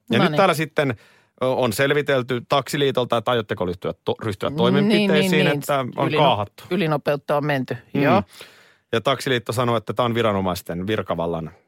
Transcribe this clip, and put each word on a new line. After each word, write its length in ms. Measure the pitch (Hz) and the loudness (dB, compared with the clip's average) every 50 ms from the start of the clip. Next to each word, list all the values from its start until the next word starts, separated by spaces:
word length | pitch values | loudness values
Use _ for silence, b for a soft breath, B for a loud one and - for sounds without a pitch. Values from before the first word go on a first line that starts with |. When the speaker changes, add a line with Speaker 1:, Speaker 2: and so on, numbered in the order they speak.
| _ - | _ -2
Speaker 1:
Ja 60 | 226 | 2
Speaker 2:
No 60 | 208 190 | 2 2
Speaker 1:
nyt 80 | 165 | 2
Speaker 2:
niin. 60 | 151 | 4
Speaker 1:
täällä 160 | 175 196 185 160 | 4 4 4 2
sitten 420 | 139 160 147 - - 147 135 117 b b b b b b b b _ | 0 -2 -2 -2 0 0 0 -2 b b b b b b b b _
on 320 | 127 127 131 107 127 120 - | -2 0 0 2 0 0 2
selvitelty 680 | - 139 139 147 147 139 143 139 127 120 123 127 120 - - | 0 2 2 2 0 2 2 0 0 0 -2 -4 -6 -2 0
taksiliitolta, 680 | 143 139 127 - - 147 143 135 120 131 123 - 120 | 0 0 0 -2 -2 0 0 0 0 0 -2 0 -2
että 140 | 117 107 127 | -2 0 0
aiotteko 340 | 123 117 107 - 107 98 92 | 0 0 -2 -4 -4 -4 -4
ryhtyä 280 | 90 87 - - 80 - - _ | -4 -4 -6 -6 -8 -8 -6 _
to-, 100 | 110 - - - | -4 -4 -4 -4
ryhtyä 260 | 113 98 - - - | -6 -6 -4 -6 -6
Speaker 2:
Niin, 80 | 139 | -2
Speaker 1:
toimenpiteisiin, 720 | 156 190 - 190 196 202 214 208 208 208 196 - 151 - - | 0 2 2 4 4 4 4 4 2 4 4 2 2 2 2
Speaker 2:
niin, 140 | - - 147 | 2 2 2
niin. 120 | 147 147 143 | 2 0 -2
Speaker 1:
että 200 | 139 - 147 135 127 120 - | -2 -2 -2 -2 -2 -4 -4
on 100 | - 135 | -2 -2
Speaker 2:
Ylino-, 100 | 131 147 151 151 | 0 2 4 4
Speaker 1:
kaahattu. 400 | 135 117 101 104 - - - - - | 4 4 2 -2 -6 -8 -18 -8 -6
Speaker 2:
ylinopeutta 680 | 180 185 170 156 151 139 - - 147 143 - - 151 | -4 -2 0 0 -2 -2 -2 -2 -4 -2 -2 -2 -2
on 80 | 147 139 | 0 0
menty, 320 | 151 143 135 127 - 131 120 - _ - | 0 -2 -2 -2 -4 -8 -10 -10 _ -2
Speaker 1:
Mm. 80 | 143 143 | 0 2
Speaker 2:
joo. 200 | 147 175 196 196 B B B B B B B B B B B B _ | 4 4 2 0 B B B B B B B B B B B B _
Speaker 1:
Ja 100 | - 117 | -4 -2
taksiliitto 520 | 107 143 135 123 - 139 127 120 - - 110 | 0 0 -2 0 0 -2 -2 -2 -2 -4 -2
sanoi, 240 | 123 123 120 120 | -2 0 0 0
että 160 | 110 - - 98 | -2 -2 -4 -2
tää 120 | 123 123 | -2 0
on 100 | 117 113 | 0 0
viranomaisten 720 | 120 113 110 101 98 95 92 87 85 - - 85 87 92 | 2 2 2 0 0 0 -2 -4 -4 -6 -8 -8 -6 -4
virkavallan 640 | 101 107 104 92 - 90 82 82 85 85 82 80 76 - _ _ | -4 -4 -4 -4 -4 -4 -4 -2 -4 -4 -6 -8 -10 -14 _ _